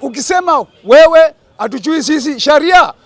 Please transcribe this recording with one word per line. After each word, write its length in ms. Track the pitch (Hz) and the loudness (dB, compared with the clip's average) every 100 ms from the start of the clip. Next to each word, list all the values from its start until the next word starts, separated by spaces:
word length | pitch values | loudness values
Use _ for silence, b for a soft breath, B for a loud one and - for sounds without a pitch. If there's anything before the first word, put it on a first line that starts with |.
ukisema 640 | 269 240 - 359 359 294 202 _ | -12 -10 -4 -4 -2 -4 -4 _
wewe 500 | 185 277 320 320 320 - _ - | 2 4 6 4 2 -2 _ -12
hatujui 460 | 220 254 233 320 | -10 -8 -6 -4
sisi, 360 | 262 311 262 254 | -4 -4 -4 -6
sharia 540 | 277 294 330 359 294 - | 0 0 2 2 0 -6